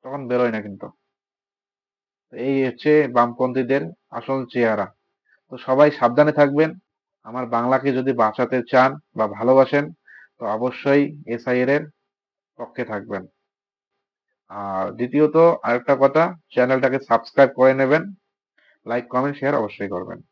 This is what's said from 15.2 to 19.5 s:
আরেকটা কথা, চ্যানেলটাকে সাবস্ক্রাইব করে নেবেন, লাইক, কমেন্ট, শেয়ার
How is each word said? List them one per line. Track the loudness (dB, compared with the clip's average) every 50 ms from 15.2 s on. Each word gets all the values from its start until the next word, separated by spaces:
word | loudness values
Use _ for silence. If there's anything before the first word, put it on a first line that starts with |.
| 0 2 4 6 6 6 4 2 -2
আরেকটা | -2 -2 -2 0 -2 2
কথা, | 2 2 2 4 2 0 0 -2 -10 _ _
চ্যানেলটাকে | 0 0 2 2 2 0 0 0 -2 -2
সাবস্ক্রাইব | -2 0 -2 -2 -2 -2 _ 4 4 4 4
করে | 4 4 4 4
নেবেন, | 4 2 2 2 0 0 -6 -16 _ _ _ _ _ _ _ _ _ _ _ _ _ _
লাইক, | -6 -6 -6 -6
কমেন্ট, | -4 -4 -4 -4 -4 -4
শেয়ার | -4 -2 -2